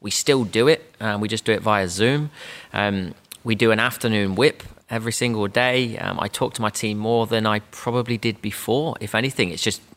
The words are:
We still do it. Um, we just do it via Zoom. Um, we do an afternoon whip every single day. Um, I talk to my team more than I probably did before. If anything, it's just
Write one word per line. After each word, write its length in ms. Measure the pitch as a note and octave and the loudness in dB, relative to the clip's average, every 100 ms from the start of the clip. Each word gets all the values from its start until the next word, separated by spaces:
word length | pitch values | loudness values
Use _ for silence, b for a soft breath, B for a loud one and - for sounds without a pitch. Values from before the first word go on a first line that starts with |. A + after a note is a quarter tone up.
We 80 | G#2 | -6
still 340 | - - C3+ | -4 2 2
do 240 | A2 A2 B2+ | 2 2 4
it. 240 | E3 - - | 4 0 -8
Um, 220 | A2 G#2 | -4 -2
we 60 | G#2 | -2
just 180 | A2 - | -2 0
do 60 | |
it 100 | G#2+ | 0
via 260 | A2 G#2 F#2 | 4 2 2
Zoom. 440 | F2 A2+ C#3+ D3+ B B B B | 2 2 2 -2 B B B B
Um, 400 | G2 G#2 G2 F#2 - - - | -2 0 0 -4 -8 -18 -10
we 100 | A#2+ | -2
do 160 | G#2+ A2+ | 2 4
an 100 | A2 | 4
afternoon 540 | A#2+ - A#2 G#2+ G2 | 2 0 0 0 0
whip 300 | F#2+ C#3 - - - - | 2 2 0 -14 -18 -8
every 220 | A#2 A2+ | -6 -4
single 360 | A2+ B2 A2 G2+ | -2 0 0 0
day. 520 | G#2 B2 B2+ B2 G#2+ | 2 2 2 0 -2
Um, 200 | G2+ F#2+ | -6 -4
I 80 | G#2 | -4
talk 280 | - B2 - | -2 -4 -2
to 80 | |
my 80 | A2 | -4
team 260 | - A2 G#2 | -2 -4 -2
more 300 | G#2+ A#2 A2 | 0 2 2
than 180 | A2+ A2 | 2 2
I 140 | G#2+ | 0
probably 580 | - - - A#2+ A#2+ A#2 | -4 -10 -2 -2 0 -2
did 240 | A#2 G#2+ | -2 -2
before. 540 | G#2+ - - A#2+ D#3+ - | -6 -6 -2 0 0 -4
If 140 | G#2 | -2
anything, 380 | G#2+ C3 C3+ G2 | 0 0 0 -2
it's 100 | D#2+ | 0
just 220 | - - - | -2 -2 -8